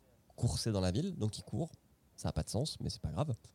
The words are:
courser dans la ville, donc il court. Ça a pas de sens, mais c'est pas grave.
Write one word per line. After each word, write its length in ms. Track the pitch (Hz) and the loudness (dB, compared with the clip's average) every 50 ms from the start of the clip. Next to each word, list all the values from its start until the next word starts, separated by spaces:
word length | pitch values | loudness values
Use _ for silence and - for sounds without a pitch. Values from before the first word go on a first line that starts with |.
| - _ - - _ - - | -14 _ -20 -20 _ -20 -4
courser 360 | - - - - - - 120 | 0 0 0 2 0 0 2
dans 100 | 104 95 | 2 4
la 100 | 92 90 | 4 4
ville, 240 | 90 127 180 143 - | 4 2 0 0 0
donc 200 | - 104 104 - | 0 -2 -2 -2
il 60 | - - | -4 -8
court. 280 | - - 120 165 - - - - - - - _ _ _ | -6 -4 -4 -4 -4 -6 -12 -20 -20 -20 -20 _ _ _
Ça 140 | - - 85 | -6 -4 -2
a 20 | |
pas 120 | - - - | 0 0 0
de 60 | - | 0
sens, 280 | - 104 147 156 - - | 0 0 0 0 -2 -4
mais 100 | - - | -4 -4
c'est 120 | - - | -4 -4
pas 100 | - 78 | -4 -2
grave. 240 | 73 - 156 156 113 - - - - | 0 0 0 0 -2 -4 -6 -14 -20